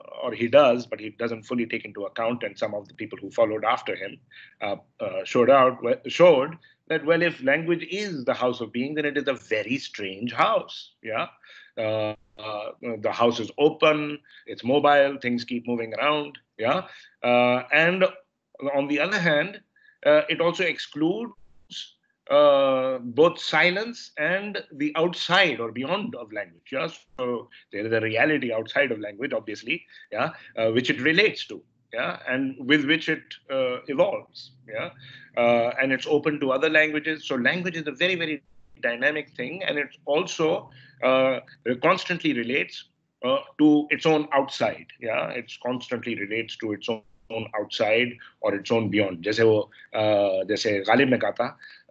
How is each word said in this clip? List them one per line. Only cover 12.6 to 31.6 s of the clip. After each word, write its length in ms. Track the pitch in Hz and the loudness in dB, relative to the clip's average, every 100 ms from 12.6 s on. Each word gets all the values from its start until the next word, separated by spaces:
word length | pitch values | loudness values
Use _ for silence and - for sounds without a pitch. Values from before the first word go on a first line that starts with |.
| 110 - 120 113 | -10 -10 -10 -4
the 140 | 107 | -4
house 280 | - 120 117 | 2 2 2
is 100 | 104 - | -6 2
open, 600 | 147 156 156 151 147 147 _ - - | 2 4 2 2 -2 -10 _ -20 -16
it's 160 | 101 | -8
mobile, 560 | 117 143 143 143 139 139 | 0 4 6 6 4 2
things 240 | 127 120 | -2 -4
keep 220 | 120 120 120 | -4 -8 -4
moving 280 | 120 113 | -4 -4
around. 440 | 107 139 151 147 139 _ - | -2 0 0 -4 -12 _ -4
Yeah, 240 | 113 170 185 - - _ | -2 -2 -4 -16 -20 _
uh, 380 | 123 123 123 123 127 | 2 4 4 2 2
and 320 | 147 165 185 185 - _ _ _ - 139 | 2 2 2 0 -2 _ _ _ -10 -4
on 140 | 139 143 | -2 -2
the 120 | 143 | -2
other 180 | 170 202 | -2 0
hand, 420 | 170 147 170 - _ _ _ _ | 2 0 0 -6 _ _ _ _
uh, 180 | 143 151 151 | 4 4 4
it 120 | 160 | 0
also 240 | 170 170 | 0 0
excludes, 1300 | 175 139 - 147 160 208 233 - - - _ - - _ _ _ - | -4 -4 -8 -2 -2 -2 -6 -12 -20 -20 _ -16 -16 _ _ _ 0
uh, 680 | 143 147 139 135 131 131 131 | 6 6 6 4 2 0 -4
both 400 | 120 120 170 165 | -4 4 4 4
silence 720 | - 156 175 185 226 233 - - | -2 2 4 2 -4 -10 -16 -6
and 460 | 156 190 208 196 - | -2 -2 -4 -10 -12
the 220 | 143 147 156 | -6 -4 0
outside 640 | 170 170 - 180 180 113 | 0 -2 0 4 4 0
or 120 | 113 | -6
beyond 420 | 113 135 196 202 | -6 -4 -4 -4
of 180 | 120 110 | -10 -10
language. 360 | 104 92 82 - | -10 -10 _ -10
Yeah? 180 | 131 165 - _ - | -6 -6 -8 _ -8
So 300 | 123 117 - - _ | -4 -4 -8 -20 _
there 120 | 101 | -8
is 80 | 110 | -2
a 80 | 113 | 0
reality 520 | 110 110 147 147 120 | 0 2 2 2 -2
outside 400 | 113 110 - 139 | -4 -4 -2 0
of 80 | 110 | -2
language, 320 | 104 101 98 | -8 -8 -6
obviously, 520 | 107 110 104 113 165 _ - - | -6 -6 -12 -8 -8 _ -20 -12
yeah, 180 | 107 147 - - - | -6 -6 -6 -14 -2
uh, 140 | 113 | 0
which 180 | 113 127 | 2 0
it 120 | 123 | 0
relates 460 | 135 165 214 - - | 2 2 2 0 -12
to, 120 | 95 | -14